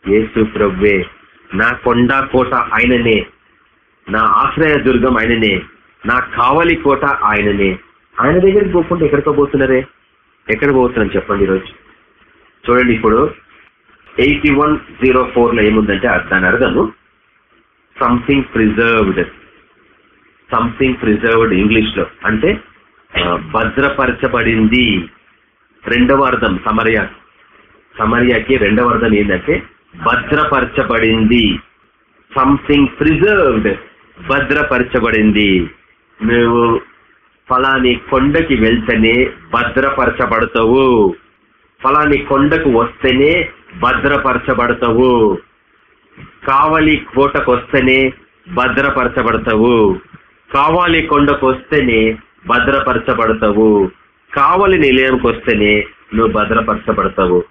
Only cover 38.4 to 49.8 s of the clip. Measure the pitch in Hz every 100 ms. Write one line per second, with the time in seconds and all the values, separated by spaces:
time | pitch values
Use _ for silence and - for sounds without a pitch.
38.4 | 165 123 110 117 117 113 110 120 135 -
39.4 | - - - 131 139 135 123 - 120 113
40.4 | 113 117 113 127 135 120 101 82 _ _
41.4 | _ _ _ _ 135 147 151 143 - 139
42.4 | 147 160 151 117 117 - 131 127 147 175
43.4 | 156 - - - 120 127 139 139 139 -
44.4 | - 120 120 120 120 113 127 120 110 90
45.4 | - _ _ _ _ _ _ - - _
46.4 | 135 135 156 160 156 151 - 127 139 143
47.4 | 131 120 - 139 127 131 135 127 _ _
48.4 | - 90 127 127 139 135 123 131 117 113
49.4 | 110 110 117 117